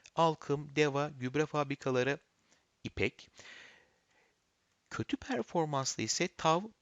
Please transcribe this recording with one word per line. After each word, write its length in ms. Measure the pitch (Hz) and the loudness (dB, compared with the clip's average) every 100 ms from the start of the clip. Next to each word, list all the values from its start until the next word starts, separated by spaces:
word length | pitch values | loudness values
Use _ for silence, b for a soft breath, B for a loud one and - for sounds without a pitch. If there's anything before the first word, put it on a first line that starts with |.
| B | B
Alkım, 600 | - 165 156 - 143 147 139 | 2 2 2 -2 -2 -2 2
Deva, 320 | 151 139 151 | 4 2 -2
gübre 380 | 139 123 143 151 | -4 -4 0 0
fabrikaları, 720 | 151 139 139 135 127 127 143 _ _ b b b _ | 0 -2 -2 0 2 2 0 _ _ b b b _
İpek. 460 | - - 98 - - B B B B B B B B B B _ _ _ _ _ - | -10 -2 -2 -4 -20 B B B B B B B B B B _ _ _ _ _ -12
Kötü 260 | - - 285 | -6 -4 -4
performanslı 840 | - 240 - 175 151 139 131 - | -4 -4 -2 0 0 0 -2 -4
ise 260 | 110 - 175 - | -2 0 -2 0
tav, 260 | 160 165 220 _ | 2 2 0 _